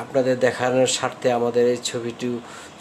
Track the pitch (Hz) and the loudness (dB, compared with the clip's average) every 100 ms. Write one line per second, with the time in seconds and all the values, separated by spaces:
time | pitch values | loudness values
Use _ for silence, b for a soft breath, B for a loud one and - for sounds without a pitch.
0 | 117 135 127 120 123 117 123 131 123 - | -2 2 2 2 2 2 2 4 2 2
1 | 127 - 127 120 120 120 123 120 - 123 | -2 -2 0 2 2 4 2 2 -2 -6
2 | 117 - 123 117 - B B B | -6 -6 -4 -6 -8 B B B